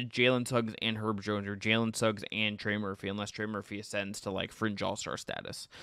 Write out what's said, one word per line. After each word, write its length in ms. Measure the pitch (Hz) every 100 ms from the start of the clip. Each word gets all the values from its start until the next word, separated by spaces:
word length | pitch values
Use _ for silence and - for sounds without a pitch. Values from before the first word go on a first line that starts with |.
Jalen 460 | 123 123 123 127 123
Suggs 280 | 123 113 -
and 180 | 113 110
Herb 240 | 110 101
Jones, 260 | 98 104 101
or 80 | 101
Jalen 400 | 110 113 113 -
Suggs 260 | 113 104 -
and 260 | 104 107 104
Trey 180 | 107 104
Murphy, 300 | 101 98 101
unless 220 | 101 101
Trey 160 | - 107
Murphy 340 | 104 - 101
ascends 400 | - 104 98 104
to, 100 | 104
like, 220 | 95 92
fringe 300 | - 110 101
all-star 340 | 95 101 - -
status. 500 | - - - - - -